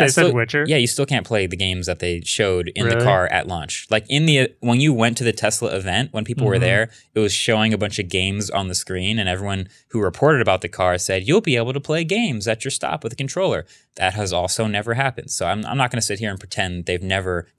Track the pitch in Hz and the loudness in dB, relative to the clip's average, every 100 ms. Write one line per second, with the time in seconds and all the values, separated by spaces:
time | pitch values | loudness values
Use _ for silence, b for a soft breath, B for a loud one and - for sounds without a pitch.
0 | 139 151 175 120 113 147 147 151 120 - | 4 6 4 4 0 0 2 2 2 0
1 | 139 127 95 110 92 90 95 92 90 87 | 0 0 2 0 0 0 0 0 -4 -2
2 | 90 85 - - 101 90 82 - 117 117 | -2 -2 -4 0 2 2 -2 -2 0 2
3 | 120 92 90 92 85 87 76 - - 107 | 4 4 4 0 0 -4 -6 -10 0 -2
4 | - 143 156 143 127 - 120 120 151 123 | 2 2 4 4 2 0 0 2 4 4
5 | 117 117 117 104 104 - 120 95 95 95 | 2 2 0 0 -2 0 -2 -2 -2 -2
6 | 143 107 107 120 127 95 90 98 110 b | -2 -4 -4 0 2 2 4 2 0 b
7 | b 110 104 - - 110 110 104 101 - | b 0 0 0 2 2 2 2 -2 -4
8 | 90 95 95 101 98 98 92 90 - 92 | -2 0 0 -2 -4 -4 -2 -4 -4 -4
9 | 92 110 95 92 101 98 92 b b 113 | -2 -2 -2 -2 -2 -4 -6 b b -2
10 | 98 - 143 143 104 92 87 - 90 90 | -2 2 2 4 4 2 0 0 0 2
11 | - 95 98 190 196 120 117 139 131 156 | 0 -2 2 2 2 0 0 -4 -4 -4
12 | 165 202 226 110 104 113 139 - - 151 | -2 0 0 -2 -2 -4 -4 -6 -4 -4
13 | 113 120 135 175 185 101 - b b - | -6 -6 -6 -2 0 -2 -6 b b -4
14 | 92 101 98 92 90 - 110 101 107 117 | -2 0 -2 0 -2 -2 -2 -2 -2 -2
15 | 139 - - - 87 104 101 135 123 117 | -2 -4 -8 -4 -2 -2 -4 -2 0 0
16 | - 101 110 92 95 - 95 90 85 90 | -4 -4 -4 -6 -8 -4 -4 -4 -4 -4
17 | 95 95 92 87 - | 0 -2 0 -4 -6